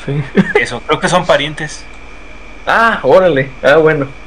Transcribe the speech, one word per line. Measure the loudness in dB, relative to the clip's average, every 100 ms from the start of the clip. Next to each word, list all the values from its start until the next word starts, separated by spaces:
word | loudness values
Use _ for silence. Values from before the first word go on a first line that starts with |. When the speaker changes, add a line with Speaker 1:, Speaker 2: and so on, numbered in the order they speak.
Speaker 1:
Sí. | -6 -4 -2 0
<laughs> | 2 0
Speaker 2:
Eso, | -2 -4
creo | -2 -2
que | 0
son | 0 2
parientes. | 2 0 -6 -10 -10 -16 -18 -18 -18 -18 -18 -18 -8 -2
Speaker 1:
Ah, | 2 2 2
órale. | 4 6 6 2 -2 0
Ah, | 4 6
bueno. | 6 2 -2 -10